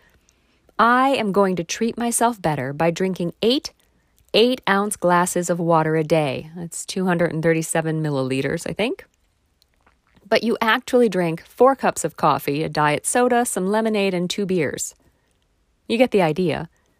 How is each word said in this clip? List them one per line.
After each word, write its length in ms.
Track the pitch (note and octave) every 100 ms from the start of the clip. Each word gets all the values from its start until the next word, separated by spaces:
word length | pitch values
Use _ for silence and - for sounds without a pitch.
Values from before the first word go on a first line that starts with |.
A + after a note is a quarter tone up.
| _ _ _ _ _ _ _ -
"I 300 | A3+ B3 C4
am 240 | C4 A3
going 240 | F#3+ G3 F3+
to 60 | E3+
treat 320 | - A3+ -
myself 440 | A#3+ A#3 A#3 A3+
better 300 | F3 D3 B2+
by 200 | C#3+ E3
drinking 420 | E3 F#3+ F3+ E3+ -
eight 320 | G#3+ C#4 - _ _ _ _ _ _
eight-ounce 640 | F#3+ A#3+ B3+ - G3 G#3 -
glasses 540 | F3 F3 F3+ F3+ F3+
of 100 | F3
water 380 | E3+ E3 D#3 D#3+
a 60 | D#3
day." 460 | D#3+ D3 B2+ D#3 E3+
That's 300 | E3+ - -
two 200 | G3 F#3
hundred 280 | E3+ F3
and 100 | D#3
thirty-seven 580 | E3 D#3+ D#3+ E3+ D#3+ D#3
milliliters, 640 | D#3 C#3 C3 C3+ C3+ E3+ -
I 20 |
think. 340 | F3 A3 F#4+ - _ _ _ _ _ _ _ _ _ _ _ -
But 180 | A3+
you 140 | A3+ A3+
actually 480 | A3+ A#3+ - B3 A#3
drink 340 | F#3 E3+ E3 -
four 300 | - B3 C4+
cups 300 | G3 - D#3+
of 100 | -
coffee, 480 | D#3 C3+ - C#3+
a 60 | D#3+
diet 360 | D#3 D3+ D3+ -
soda, 400 | B3+ B3 A#3+ B3
some 220 | - F#3
lemonade, 460 | G#3+ A3+ G#3+ G3
and 160 | F#3 F3
two 160 | - G3
beers. 500 | F#3 C#3+ - - - _ _ _ _ _ _ _ _ -
You 100 | A3+
get 140 | B3
the 100 | G#3
idea. 480 | E3 D3+ F3+ C3+ D#3+ _ _ _